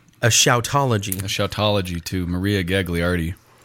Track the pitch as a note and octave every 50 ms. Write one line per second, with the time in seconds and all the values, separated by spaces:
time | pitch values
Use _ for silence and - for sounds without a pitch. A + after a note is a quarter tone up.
0 | _ _ _ _ - A2+ G#2+ - - D3 B2+ A#2+ A#2 - - C#3+ C#3 B2+ A#2 G#2
1 | G2 G#2 F#2 F#2+ F#2+ G2+ - - G2+ F#2+ - - G#2+ G#2+ G#2 G2+ F#2 F2+ F2 E2+
2 | - - G2 F#2 F2 E2+ F2 F2+ F#2+ G2+ G#2 G2 F2+ E2+ F#2+ G2 F#2+ F2+ E2+ E2+
3 | E2+ F2 F2+ F2 D#2+ E2 F#2 - _ _ _ _ _